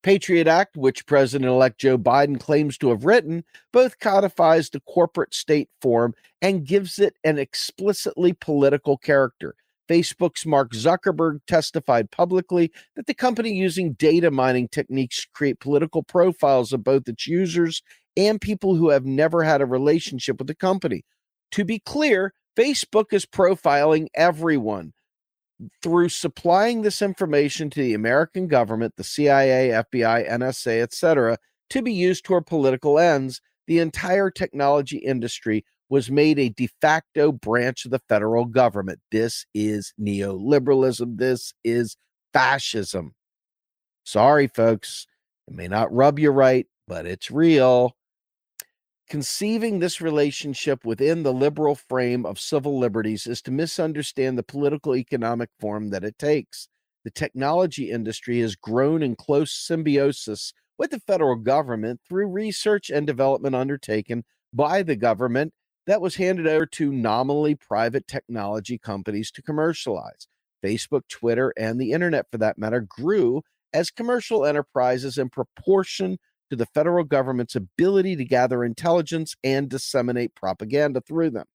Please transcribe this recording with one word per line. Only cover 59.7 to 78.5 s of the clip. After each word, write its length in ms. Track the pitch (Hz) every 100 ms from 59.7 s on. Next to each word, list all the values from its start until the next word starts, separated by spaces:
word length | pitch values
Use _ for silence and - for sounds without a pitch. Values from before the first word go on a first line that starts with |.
| 165 151 139 139 143 - 104 - _ _ -
with 100 | 320
the 100 | 247
federal 360 | - 190 143
government 640 | 120 110 139 139 113 110 123 _
through 200 | 185 202
research 600 | 185 220 185 214 202 -
and 160 | 147
development 480 | 147 127 135 135 135
undertaken 720 | 131 135 139 - 107 101 120 - _ _
by 300 | 113 147 190
the 140 | 175
government 580 | 120 120 107 123 123 156 _ _ _
that 160 | - 208
was 140 | 175
handed 320 | - 185 185 160
over 180 | 156
to 260 | 160 - 147
nominally 640 | 135 113 113 135 143 151
private 540 | 143 _ 107 117 135 -
technology 720 | 139 - 117 101 107 101 120
companies 500 | - 101 95 104 110
to 140 | -
commercialize. 840 | - 151 160 160 131 95 - _ - _ _ _
Facebook, 380 | 98 110 - 143 _
Twitter, 460 | - 117 117 131
and 240 | - 110 117
the 120 | 123
internet, 340 | 156 175 147 -
for 80 | 113
that 180 | 107 -
matter, 240 | 110 120
grew 640 | 104 - 151 208 123 139 - _ _
as 200 | 151 170
commercial 560 | - 233 247 - 220 143
enterprises 720 | 147 139 135 123 127 135 127
in 100 | 127
proportion 880 | - - - - 190 185 - 190 185 _ _ _
to 60 |
the 100 | 123 117
federal 360 | 147 160 175
government's 520 | 151 143 131 123 120
ability 600 | 127 92 - 180 196 190
to 80 | 165
gather 400 | 123 127 123